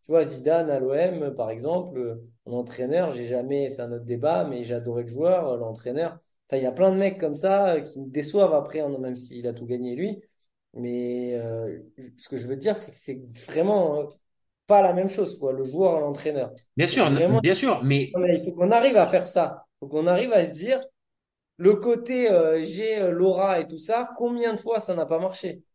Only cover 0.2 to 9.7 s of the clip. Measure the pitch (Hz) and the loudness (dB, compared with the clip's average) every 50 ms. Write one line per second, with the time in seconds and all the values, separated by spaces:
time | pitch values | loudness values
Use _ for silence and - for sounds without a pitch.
0.2 | 151 139 143 131 127 143 165 170 165 156 143 131 127 131 135 147 175 185 180 160 | 2 2 -4 -4 0 2 2 2 2 0 -2 -2 0 0 0 0 0 0 -2 -4
1.2 | 151 139 127 - 113 110 113 113 123 151 170 180 175 180 147 127 123 117 113 113 | -6 -6 -4 -6 -6 -6 -6 -6 -4 -4 -4 -4 -4 -6 -8 -8 -6 -6 -8 -10
2.2 | 117 - _ _ _ - 120 123 123 120 - 123 127 127 151 175 185 160 135 120 | -16 -20 _ _ _ -8 -8 -8 -8 -8 -8 -8 -4 -2 0 0 0 -2 -4 -8
3.2 | 120 117 123 123 123 135 143 143 139 131 127 - 120 120 120 120 120 117 120 117 | -6 -4 -4 -4 -2 -2 -2 -2 -2 -4 -6 -8 -10 -8 -10 -10 -6 -8 -6 -2
4.2 | 123 151 170 180 170 147 131 123 120 113 123 117 117 120 117 120 120 117 117 135 | -2 0 0 0 -2 -4 -6 -8 -6 -6 -6 -6 -6 -6 -6 -6 -6 -8 -6 -2
5.2 | 160 175 185 180 165 135 123 117 120 113 110 - - 123 123 147 165 165 170 - | 2 2 2 2 0 -2 -4 -4 -6 -8 -10 -10 -10 -6 -4 -4 -4 -4 -6 -12
6.2 | _ _ _ _ _ _ 135 135 131 127 - - 185 190 190 190 196 190 190 - | _ _ _ _ _ _ -4 -2 -2 -2 2 4 4 4 4 2 0 0 -2 -2
7.2 | 170 151 143 147 185 190 196 202 202 185 170 151 - - - 135 135 135 127 151 | -4 -4 -4 -2 0 2 2 4 4 2 2 0 -2 -6 -14 -14 -14 -6 -6 -6
8.2 | 147 151 - 208 196 170 156 143 139 - - 156 151 143 139 131 131 127 127 123 | -6 0 4 4 4 6 4 2 0 -2 -6 -4 -4 -4 -4 -6 -6 -8 -8 -10
9.2 | - - 127 120 120 120 113 117 120 117 | -12 -16 -14 -6 -6 -6 -6 -6 -6 -6